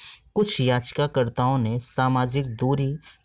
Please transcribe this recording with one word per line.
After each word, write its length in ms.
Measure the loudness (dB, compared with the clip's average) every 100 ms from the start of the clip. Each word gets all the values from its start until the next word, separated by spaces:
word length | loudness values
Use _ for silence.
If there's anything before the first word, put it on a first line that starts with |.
| -20 -20 -6 -2
कुछ 240 | 0 2
याचिकाकर्ताओं 960 | 2 2 0 -2 0 0 0 0 0 2
ने 200 | 0 -2
सामाजिक 760 | -4 -2 2 2 0 -2 -4 -2
दूरी 380 | 0 0 -2 -4 -12 -20